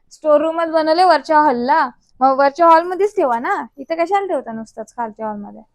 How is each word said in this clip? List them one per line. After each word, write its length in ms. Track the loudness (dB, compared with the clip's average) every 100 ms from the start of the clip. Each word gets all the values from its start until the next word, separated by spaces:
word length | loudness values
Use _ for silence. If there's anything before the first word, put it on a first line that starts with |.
| _
स्टोर 300 | -6 0 2
रूमच 280 | 0 -4 -2
बनवले 340 | 0 0 2
वरच्या 360 | 4 2 2 2
हॉलला, 480 | 2 0 0 0 -2 -6 _ -2
मग 180 | 0 2
वरच्या 280 | 0 4 4
हॉल 160 | 4
मध्येच 320 | 2 -2 -2 0
ठेवा 240 | -2 -2
ना, 220 | -4 -6 -8 -14
इथे 180 | -8 -4
कशाला 320 | -2 -2 -2
ठेवता 240 | -6 -6
नुसतंच 440 | -12 -14 -16 -14 -10
खालच्या 320 | -10 -8 -10
हॉल 100 | -10
मध्ये? 220 | -14 -20 -20